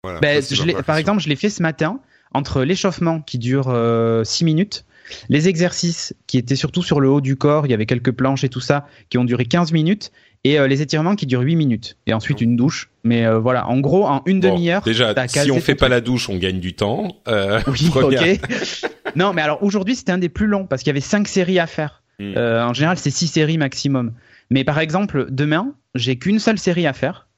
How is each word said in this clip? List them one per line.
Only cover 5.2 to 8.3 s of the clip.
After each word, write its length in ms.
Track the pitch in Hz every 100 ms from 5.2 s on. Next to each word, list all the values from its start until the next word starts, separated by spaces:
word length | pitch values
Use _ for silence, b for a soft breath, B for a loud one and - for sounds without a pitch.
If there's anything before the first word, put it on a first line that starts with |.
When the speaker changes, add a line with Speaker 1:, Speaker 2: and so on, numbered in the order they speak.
| B
Speaker 2:
les 200 | 143 165
exercices 680 | 165 175 - 175 165 - - -
qui 120 | 131
étaient 180 | 120 135
surtout 260 | - 175
sur 180 | 175 147
le 80 | 135
haut 120 | 143
du 160 | 135 135
corps, 300 | 147 151 147
il 40 |
y 40 |
avait 120 | 113 110
quelques 260 | 127 123
planches 320 | 117 131